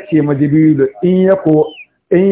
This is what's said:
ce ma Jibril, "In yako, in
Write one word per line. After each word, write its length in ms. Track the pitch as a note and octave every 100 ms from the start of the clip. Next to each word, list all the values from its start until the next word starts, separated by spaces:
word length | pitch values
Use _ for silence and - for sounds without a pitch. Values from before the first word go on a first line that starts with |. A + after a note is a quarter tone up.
| -
ce 120 | D#3+
ma 120 | D3 C#3
Jibril, 520 | C#3+ D#3 D#3 D3 C3+ -
"In 240 | F3+ F#3 F#3
yako, 380 | F#3+ D#3 D#3 - - - _ _
in 200 | F3 G3